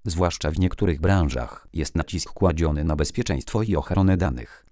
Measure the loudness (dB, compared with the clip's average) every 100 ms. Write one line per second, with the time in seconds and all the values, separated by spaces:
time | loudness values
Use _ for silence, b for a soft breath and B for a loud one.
0 | -6 0 0 0 -2 0 0 2 0 2
1 | 2 4 2 -2 -8 -14 -10 -6 -4 -2
2 | -2 -4 -6 0 2 2 0 0 0 0
3 | -2 -2 -4 -4 -4 -2 0 -2 0 2
4 | 4 4 0 -4 -10 -18 _